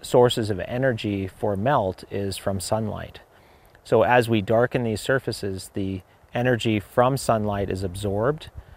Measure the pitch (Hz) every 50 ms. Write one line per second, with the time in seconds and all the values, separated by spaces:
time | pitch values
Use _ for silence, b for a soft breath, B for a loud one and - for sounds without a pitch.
0 | - - - 127 123 123 - 127 110 104 107 87 - - 117 127 135 135 120 110
1 | - 107 101 98 95 92 - - - 107 101 95 101 131 147 131 104 95 90 -
2 | - - - 101 101 98 95 - - 101 98 95 - - 110 110 110 104 95 87
3 | 85 - - - - b b b b b b b b b b b b - 131 113
4 | 101 95 123 127 120 117 117 110 95 98 113 113 123 123 - 135 120 113 107 101
5 | - - 135 131 - - 107 - - 101 95 92 - - _ 107 98 95 95 95
6 | - b b b b b - 123 120 127 123 110 - 120 107 104 - - - -
7 | 123 127 139 131 - - 117 110 104 104 101 101 101 92 95 95 98 92 87 98
8 | 104 101 98 104 113 135 151 156 - - b b b b b